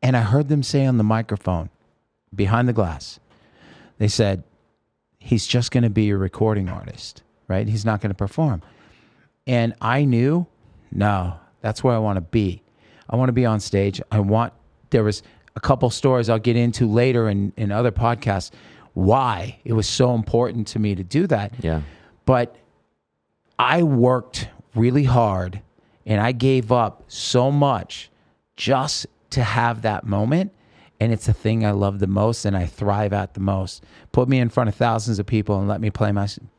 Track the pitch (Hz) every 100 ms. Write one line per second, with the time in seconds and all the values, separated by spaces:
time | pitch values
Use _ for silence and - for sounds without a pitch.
0 | 131 127 107 131 143 147 127 143 135 123
1 | 107 110 113 101 - 87 82 _ _ _
2 | _ _ _ 95 98 110 123 113 92 73
3 | - - _ _ _ _ - - - _
4 | 107 - 104 95 - _ _ _ _ _
5 | _ _ - 117 - 123 120 127 117 107
6 | 107 98 95 - 110 107 92 - 92 -
7 | - - _ _ _ 92 107 110 107 107
8 | 107 98 98 - 160 95 - _ _ _
9 | _ _ _ _ - 123 117 110 113 127
10 | 143 120 127 165 175 _ _ - _ -
11 | 101 101 90 82 _ _ 113 110 135 117
12 | 107 98 82 117 101 90 _ _ _ -
13 | - 120 131 120 120 107 - 101 101 98
14 | - 107 98 107 117 - _ _ _ 131
15 | 107 104 - - _ - - 131 123 -
16 | 135 127 113 113 107 117 120 113 117 107
17 | 127 120 110 98 98 - 107 101 123 101
18 | 117 117 - 98 - - - - - -
19 | 92 120 131 98 98 - - 113 101 -
20 | 123 120 107 117 120 117 104 113 107 98
21 | 90 139 180 123 104 123 82 80 73 -
22 | - _ - 127 120 - _ _ _ _
23 | _ _ _ _ _ _ 123 156 165 135
24 | 123 127 - - - - - 110 117 127
25 | 135 123 113 95 90 95 - _ _ _
26 | - 107 110 127 131 131 110 123 110 -
27 | - - - 127 127 143 143 117 - -
28 | - _ _ _ _ _ - 131 143 -
29 | - _ _ - 113 110 117 113 110 104
30 | - 101 110 156 196 _ _ _ - _
31 | 110 113 - 110 110 113 107 101 98 101
32 | 98 98 107 113 104 98 87 - 101 101
33 | 104 101 95 - 98 95 95 - - -
34 | - - 127 135 120 - 117 101 117 113
35 | 110 104 101 110 104 101 101 101 110 -
36 | 107 101 101 - -